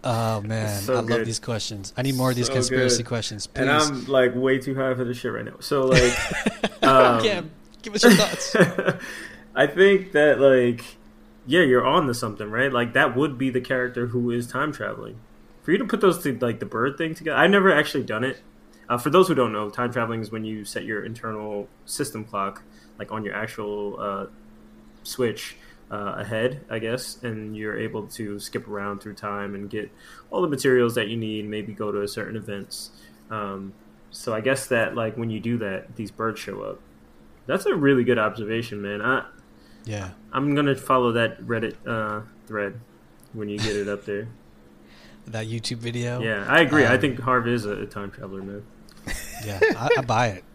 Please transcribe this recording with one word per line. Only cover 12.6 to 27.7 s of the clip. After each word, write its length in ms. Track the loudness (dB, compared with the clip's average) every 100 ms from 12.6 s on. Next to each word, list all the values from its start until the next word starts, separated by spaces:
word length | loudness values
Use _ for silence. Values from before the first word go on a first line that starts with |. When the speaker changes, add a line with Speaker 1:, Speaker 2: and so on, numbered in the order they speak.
| 0
Speaker 2:
Like, 220 | 0 0
that 220 | 2 2 2
would 220 | -2 0
be 120 | -2
the 120 | -2
character 460 | -2 -2 -2 -4 -4
who 240 | -2 0
is 160 | -2 -4
time 240 | -4 -4
traveling. 480 | -4 -8 -8 -12 -16 -20 -20 -20 -10
For 80 | 0
you 60 | 2
to 60 | 2
put 140 | 4
those 220 | 4 4
two, 140 | -2 0
like, 200 | -2 -2
the 60 | -6
bird 320 | -2 -2 -2
thing 160 | -6
together, 240 | -4 -2 4
I've 140 | 6
never 200 | 6 6
actually 320 | 4 2 -2 -4
done 180 | -2
it. 180 | -2 -4 -14 -20 -20 -20 -4
Uh, 100 | -2
for 120 | 4
those 180 | 4 6
who 80 | 4
don't 160 | 2
know, 180 | 0 -4
time 220 | -4 -2
traveling 300 | -2 -2 -4
is 100 | -6
when 140 | -6 -6
you 200 | -8 -8
set 180 | -8 -4
your 180 | -6 -6
internal 600 | -8 -8 -8 -6 -8 -8 _ -12
system 380 | -6 -6 -6
clock, 400 | -8 -4 -4 -6 -20 -20 -20 -14
like, 140 | -10
on 120 | -8 -6
your 100 | -6
actual, 600 | -8 -8 -8 -6 -8 -6
uh, 260 | -6 -6 -8 -14 -20 -20 -20 -20 -20 -18
switch, 540 | -14 -2 -2 -2 -12 -16 -20 -20 -12
uh, 220 | -8 -6 -6
ahead, 440 | -6 -2 -2 -4 -8
I 100 | -6
guess, 380 | -4 -6 -8 -10
and 340 | -10 -8 -10 -8
you're 200 | -6